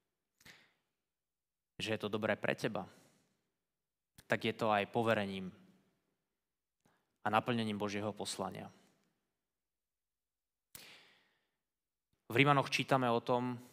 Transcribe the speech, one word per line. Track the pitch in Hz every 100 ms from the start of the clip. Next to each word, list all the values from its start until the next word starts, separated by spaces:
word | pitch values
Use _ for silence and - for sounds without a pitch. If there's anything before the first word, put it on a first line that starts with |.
| _ _ _ _ - - _ _ _ _ _ _ _ _ _ _ _ -
že | 95
je | 107
to | 104
dobré | 107 104 101
pre | - -
teba, | 131 101 92 - - _ _ _ _ _ _ _ _ _ _ _ -
tak | 113 113
je | 110
to | 113
aj | 104 101
poverením | 123 113 107 101 95 92 - - _ _ _ _ _ _ _ _ _ _ _ _ _ _ _
a | 107
naplnením | 107 113 117 110 104
Božieho | 104 101 104
poslania. | 101 92 - 95 104 104 - _ _ _ _ _ _ _ _ _ _ _ _ _ _ _ _ _ _ _ - - - - _ _ _ _ _ _ _ _ _ _ _ -
V |
Rímanoch | 117 139 143 131
čítame | - 127 135 127
o | 117
tom, | 117 123 123 120 -